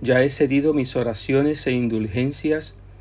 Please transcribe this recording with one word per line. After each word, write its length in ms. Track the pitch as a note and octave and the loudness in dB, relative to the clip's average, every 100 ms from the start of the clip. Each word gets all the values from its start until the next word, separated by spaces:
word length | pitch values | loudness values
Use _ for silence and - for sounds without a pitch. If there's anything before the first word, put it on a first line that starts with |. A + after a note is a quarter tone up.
ya 220 | - B2+ | 2 4
he 60 | C#3 | 4
cedido 440 | - C#3 C#3 D3+ | 2 2 2 2
mis 220 | D3+ B2+ C3 | 0 0 -2
oraciones 720 | A#2 G#2+ - C3+ D3 D3+ C#3 | -4 -4 0 2 2 0 -2
e 60 | |
indulgencias 1000 | B2 A#2+ A2 G#2+ G2+ C3+ C#3+ D3+ D#3 - - - - | 0 0 -2 -2 -2 -4 -2 -2 -2 -4 -18 -20 -20